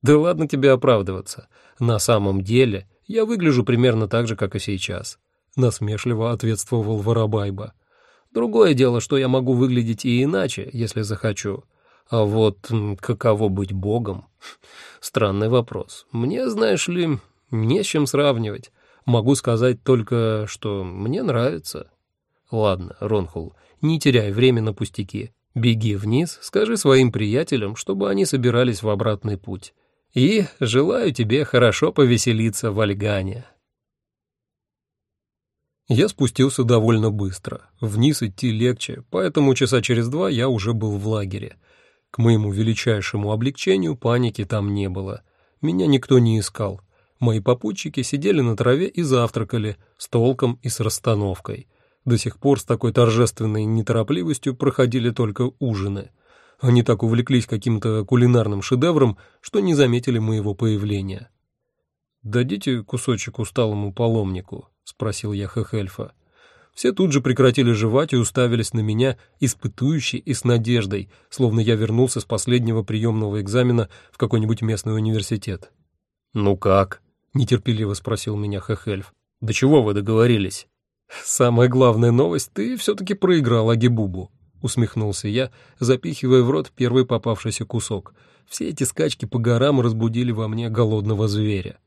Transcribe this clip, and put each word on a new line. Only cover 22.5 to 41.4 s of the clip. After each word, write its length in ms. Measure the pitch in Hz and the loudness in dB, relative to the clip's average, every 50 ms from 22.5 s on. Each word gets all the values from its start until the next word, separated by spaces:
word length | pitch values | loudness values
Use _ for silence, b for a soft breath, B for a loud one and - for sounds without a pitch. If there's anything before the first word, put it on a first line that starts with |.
"Ладно, 460 | - 113 107 104 95 92 90 87 - _ | -2 0 2 2 2 0 -4 -14 -12 _
Ронхул, 540 | - 104 110 104 92 82 - 85 80 - b b b b b b | -6 -2 -2 -2 -2 -4 -8 -12 -12 -12 b b b b b b
не 180 | - 151 165 156 | -2 0 0 2
теряй 320 | - 147 127 120 107 101 | 2 4 4 4 2 2
время 320 | 98 110 123 127 123 117 | 0 2 4 4 4 2
на 100 | 110 110 | 0 -2
пустяки. 600 | 101 - 110 - _ - 101 - - 104 110 - _ _ _ _ _ | -4 -4 -8 -8 _ -10 -12 -10 -10 -12 -12 -12 _ _ _ _ _
Беги 420 | 123 113 123 117 110 110 113 101 | 0 2 2 2 2 0 -2 -2
вниз, 420 | 98 101 107 113 135 170 165 - - | -2 -2 0 0 0 0 -2 -8 -14
скажи 340 | - - - 196 214 214 233 | -18 -6 -2 -2 0 0 -2
своим 340 | 202 - 147 135 131 131 120 | 0 4 4 6 6 4 4
приятелям, 680 | 113 - 110 104 107 135 165 - 147 120 104 98 110 | 2 -2 -2 -2 -2 -2 -2 -2 -4 -4 -4 -6 -8
чтобы 340 | - - - 98 - 196 202 | -10 -8 -6 -4 -4 -2 -2
они 140 | 196 196 190 | 0 0 0
собирались 580 | - - 135 120 123 117 120 127 123 113 92 | 0 0 0 0 2 2 2 2 2 0 -2
в 60 | 110 107 | -2 -2
обратный 500 | 104 98 110 113 107 104 - 110 101 92 | -2 0 0 -2 -2 -2 -4 -6 -6 -6
путь. 360 | - - 98 87 - - _ _ _ _ _ _ _ _ _ | -8 -12 -12 -12 -14 -20 _ _ _ _ _ _ _ _ _
И 300 | 127 127 170 214 220 190 - - _ | 2 4 4 4 2 0 -2 -4 _
желаю 520 | 139 113 110 131 143 175 - - 233 185 | -4 0 2 2 2 2 0 0 0 -2
тебе 320 | 127 - 117 104 117 143 147 | -2 -2 -2 0 0 0 0
хорошо 480 | - - 127 123 113 98 - - 170 | 2 4 4 6 6 4 2 -2 0
повеселиться 800 | - - 143 123 120 110 - 123 113 110 113 113 107 - - 113 | 4 4 4 4 4 2 2 0 0 2 0 -2 -2 -2 -4 -4
в 80 | 101 104 | -2 0
Альгане". 640 | 110 101 101 101 104 107 104 98 95 95 98 120 123 _ _ _ _ _ _ _ _ _ _ _ _ _ _ _ _ _ _ _ _ _ _ _ _ _ _ _ _ _ _ _ _ _ _ _ _ _ _ _ _ _ _ _ _ _ _ _ _ _ | -2 -2 -2 -2 -2 -2 -2 -2 -4 -6 -8 -10 -16 _ _ _ _ _ _ _ _ _ _ _ _ _ _ _ _ _ _ _ _ _ _ _ _ _ _ _ _ _ _ _ _ _ _ _ _ _ _ _ _ _ _ _ _ _ _ _ _ _
Я 200 | 127 110 175 214 | 2 2 2 0
спустился 560 | - - 135 120 - - 127 139 - - 131 | 0 -2 -2 -2 2 2 2 2 2 0 2
довольно 460 | 113 123 117 107 117 117 110 107 110 | 4 4 4 4 4 2 2 2 0
быстро. 600 | 107 104 101 95 92 - _ - - - - _ _ _ | -2 -2 -4 -6 -6 -8 _ -12 -12 -12 -16 _ _ _
Вниз 420 | 117 110 101 110 120 147 147 - | -8 -4 0 2 2 2 2 0
идти 280 | 127 107 95 - - 123 | -4 -6 -6 -4 -4 -2
легче, 540 | 110 107 117 123 123 120 - - - - - _ | -2 0 0 0 0 -2 -8 -12 -12 -14 -16 _
поэтому 440 | - 185 190 175 151 160 143 139 131 | -4 -2 -2 0 0 2 4 4 4
часа 280 | - 139 110 135 123 | 2 2 0 0 0
через 260 | 113 - 123 117 117 120 | 0 0 0 0 0 -2
два 200 | 131 156 185 196 | -2 -2 -2 -2
я 200 | 156 113 120 135 | 0 0 0 0
уже 240 | 127 107 92 110 | -2 -2 -2 -2
был 240 | 120 110 107 107 104 | -2 -2 -2 -4 -4
в 100 | 98 101 | -4 -4
лагере. 520 | 110 110 107 101 95 95 101 | -4 -4 -4 -4 -6 -8 -10